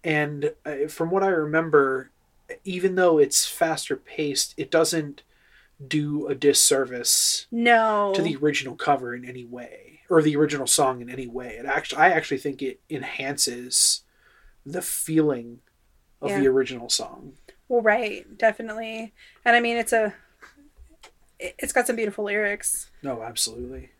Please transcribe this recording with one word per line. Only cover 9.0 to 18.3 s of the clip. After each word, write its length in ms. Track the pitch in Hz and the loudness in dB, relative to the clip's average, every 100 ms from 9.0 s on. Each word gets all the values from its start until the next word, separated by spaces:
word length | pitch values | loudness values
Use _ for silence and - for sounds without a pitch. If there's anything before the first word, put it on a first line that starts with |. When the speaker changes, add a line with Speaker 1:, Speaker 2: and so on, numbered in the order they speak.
| 123 | -2
Speaker 1:
in 100 | 123 | -10
any 220 | 123 123 120 | -12 -14 -14
way, 540 | 123 123 - - _ _ | -14 -16 -18 -20 _ _
or 100 | 165 | 4
the 160 | 156 147 | 4 2
original 300 | 151 147 127 | 0 0 0
song 340 | - 135 127 | 2 2 0
in 80 | 120 | -8
any 180 | 127 123 | -10 -10
way. 300 | 120 123 110 | -10 -10 -10
It 80 | |
actu-, 320 | 135 139 - 135 | -4 -4 -4 4
I 140 | 170 | 4
actually 260 | 165 151 135 | 4 0 -4
think 240 | 147 139 | -4 -6
it 200 | 135 - _ | -8 -8 _
enhances 1120 | 147 113 - 135 139 - 120 123 - - - _ _ _ _ - _ - | -10 -10 -8 -8 -2 -2 -4 -4 2 2 0 _ _ _ _ -20 _ -12
the 160 | 180 | -10
feeling 760 | - - - 160 151 127 117 120 _ _ _ _ _ _ | -8 -8 0 2 2 0 -8 -18 _ _ _ _ _ _
of 80 | 139 | -4
Speaker 2:
Yeah. 100 | 196 | 2
Speaker 1:
the 80 | 135 | 4
original 420 | 131 123 123 120 | 4 0 -6 -4
song. 440 | - - - - - - _ _ | -4 -4 -14 -20 -20 -20 _ _
Speaker 2:
Well, 140 | 240 | 2
right, 460 | 220 214 220 202 - | 2 2 -2 -8 -14